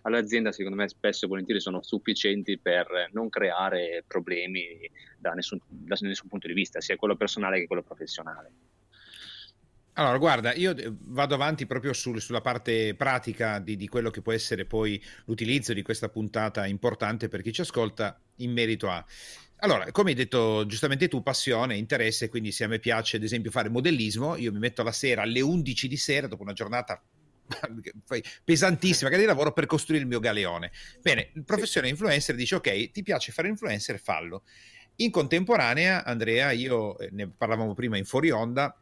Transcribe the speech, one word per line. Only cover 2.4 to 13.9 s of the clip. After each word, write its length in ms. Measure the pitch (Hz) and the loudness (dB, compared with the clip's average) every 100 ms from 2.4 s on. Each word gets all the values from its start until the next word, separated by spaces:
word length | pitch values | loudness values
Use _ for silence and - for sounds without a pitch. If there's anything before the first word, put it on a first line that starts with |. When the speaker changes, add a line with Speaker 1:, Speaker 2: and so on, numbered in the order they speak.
| 98 95 | -2 -2
Speaker 1:
per 520 | 90 87 85 87 87 | 2 2 2 -2 -2
non 160 | 104 113 | -4 -4
creare 760 | 110 95 87 95 90 85 85 - | 0 0 2 0 0 -2 -4 -4
problemi 580 | 95 87 87 90 92 85 82 82 - - - | -4 -2 -4 -4 -6 -8 -12 -18 -18 -20 -6
da 140 | 87 | -4
nessun, 260 | 87 87 98 - | -4 -4 -8 -10
da 280 | - 76 95 | -16 -6 -4
nessun 300 | 98 92 - | -2 -6 -8
punto 160 | 101 85 | -10 -4
di 80 | |
vista, 260 | 90 92 82 | -2 -2 -4
sia 160 | - 95 | -4 -2
quello 180 | 104 95 | 0 0
personale 420 | 101 107 98 95 | 0 -2 0 0
che 60 | 85 | 0
quello 160 | 90 | -4
professionale. 680 | - - 78 - 80 78 - _ _ _ _ - - - - - - _ _ _ _ - | -4 -12 -12 -10 -12 -14 -18 _ _ _ _ -20 -20 -20 -18 -18 -20 _ _ _ _ 2
Speaker 2:
Allora, 200 | 139 127 | 4 6
guarda, 340 | 160 123 117 | 6 4 2
io, 220 | 147 185 151 | 2 0 0
eh, 160 | 117 | -6
vado 400 | 107 - 127 139 | -10 -6 0 2
avanti 300 | 139 147 151 107 | 2 0 0 -2
proprio 280 | 127 135 | -2 -2
sul, 260 | - 127 110 | -2 -4 -4
sulla 220 | - 117 | -4 -2
parte 520 | 127 120 - 113 107 | -2 -2 0 2 2
pratica 640 | 95 135 127 117 - 113 101 | 0 2 2 -2 -2 -2 -2
di, 180 | 90 101 | -4 -6
di 120 | |
quello 220 | 101 | -2